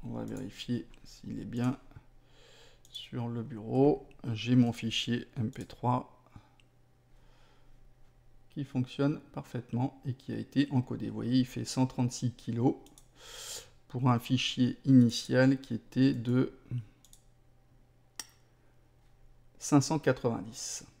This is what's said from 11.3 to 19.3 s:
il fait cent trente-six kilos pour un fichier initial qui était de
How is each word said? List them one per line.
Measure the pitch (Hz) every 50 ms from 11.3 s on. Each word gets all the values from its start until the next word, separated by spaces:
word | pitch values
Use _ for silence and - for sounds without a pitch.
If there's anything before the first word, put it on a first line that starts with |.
| 123 131
il | 127
fait | - - 120 117
cent | - - - 131
trente-six | 127 - - 127 123 - - - 120 -
kilos | - - - 117 117 117 139 - - - - - - - _ _ - - - - - - - - - - - - - _
pour | _ - 127 127 127
un | 123 117
fichier | - - 131 127 - - - - 127 120 - - -
initial | 139 135 127 123 117 113 - - - 127 127 127 131 139 135
qui | 135 - 120
était | 110 - - - 127 131 135 139
de | 123 113 123 120 127 135 - - - - - 123 123 110 - - _ _ - - - _ _ _ _ _ _ _ _ _ _ _ _ - _ _ _ _ _ _ _ - - _ _ - _ _ _ _ - _ - _ _ _ _ _ _ - _ - -